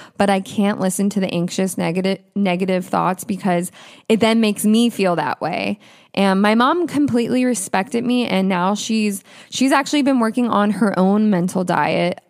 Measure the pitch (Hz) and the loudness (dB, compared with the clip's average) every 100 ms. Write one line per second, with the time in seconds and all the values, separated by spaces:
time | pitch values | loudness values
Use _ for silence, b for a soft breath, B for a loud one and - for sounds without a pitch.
0 | B B 202 196 190 - 202 208 190 185 | B B 0 0 -2 -2 0 0 -2 -2
1 | 202 202 190 170 170 - 190 185 175 175 | -2 -2 -2 -2 -4 -2 -4 -2 -4 -2
2 | 185 190 _ - 202 180 190 185 180 185 | -2 -4 _ -2 0 0 0 -2 -2 -2
3 | 170 185 - 190 202 175 175 - B B | -2 -2 -6 -4 -2 -2 -2 -10 B B
4 | B 220 220 226 220 208 214 220 240 220 | B 2 2 2 2 0 2 2 2 0
5 | 190 170 147 - 151 175 190 208 B B | 0 0 -2 -4 -4 -4 -4 -6 B B
6 | B - 196 190 208 226 254 339 330 277 | B 0 2 4 4 4 2 2 -2 0
7 | 285 233 233 247 254 233 - 190 190 233 | 0 0 0 0 0 -2 -2 -4 -2 -4
8 | 240 247 233 190 190 185 180 202 - 220 | -2 -2 0 0 0 0 0 -2 -2 -2
9 | 214 196 - B B - 262 294 294 302 | -2 -4 -12 B B -2 2 2 2 0
10 | 277 269 220 220 240 208 208 202 208 180 | 2 2 0 0 0 2 2 2 0 2
11 | 185 208 214 185 175 185 175 165 147 170 | 2 4 2 2 0 -2 -2 0 0 0
12 | 175 - - | -2 -4 -6